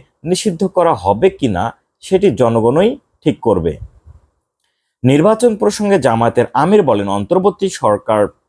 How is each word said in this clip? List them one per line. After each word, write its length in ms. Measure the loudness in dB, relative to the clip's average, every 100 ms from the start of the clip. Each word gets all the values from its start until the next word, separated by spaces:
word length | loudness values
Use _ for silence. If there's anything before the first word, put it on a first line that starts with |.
| -4 _
নিষিদ্ধ 440 | -6 -4 -4 -4 -4
করা 260 | 0 0
হবে 360 | 0 -2 0 0
কিনা, 440 | 0 -2 -2 -4 -8 _ _
সেটি 320 | -4 0 0
জনগণই 680 | 2 0 2 0 2 0 -2 _ _
ঠিক 160 | -4 -2
করবে। 340 | 0 0 -2 -6 -12 _ -20 -20 _ _ _ _ _ _ _ _
নির্বাচন 520 | 2 4 4 2 0 0
প্রসঙ্গে 440 | -2 -2 0 0
জামায়াতের 460 | 2 0 0 0 0
আমির 300 | 0 2 2
বলেন, 260 | 2 0 -2
অন্তর্বর্তী 600 | -4 -2 0 0 -2 -4
সরকার 580 | -2 -2 0 0 0 0 -4